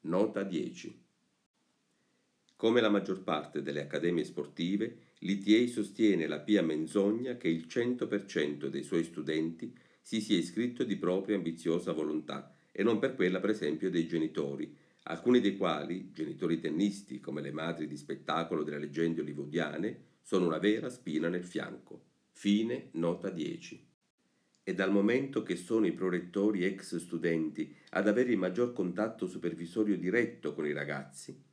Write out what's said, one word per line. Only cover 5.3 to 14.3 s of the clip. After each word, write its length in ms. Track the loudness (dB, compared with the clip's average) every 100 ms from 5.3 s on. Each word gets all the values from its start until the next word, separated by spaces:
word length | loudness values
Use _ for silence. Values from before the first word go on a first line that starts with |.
| -2
T 100 | 6
A 240 | 6 6
sostiene 560 | 0 -6 2 4 4 2
la 120 | -4
pia 220 | 2 4
menzogna 760 | 4 0 0 2 2 2 -2 -4
che 100 | 0
il 200 | -2 -2
cento 400 | -2 0 0 -2
per 180 | -2 -2
cento 440 | -2 -2 -2 -6
dei 140 | -6
suoi 200 | -2 0
studenti 680 | 0 -4 -2 0 -2 -4 -12 -12 _ _
si 200 | -4 -4
sia 160 | 2 2
iscritto 460 | 2 -2 -2 -2
di 140 | -2 0
propria 380 | 2 0 2 0
ambiziosa 560 | 0 -4 0 0 0
volontà 640 | -2 -2 -2 -4 -10 -10 -20 _
e 120 | 0
non 160 | 4 4
per 160 | 2 2
quella, 240 | 2 4
per 100 | 2
esempio, 400 | 2 0 0 0
dei 180 | 0 2
genitori, 680 | 0 0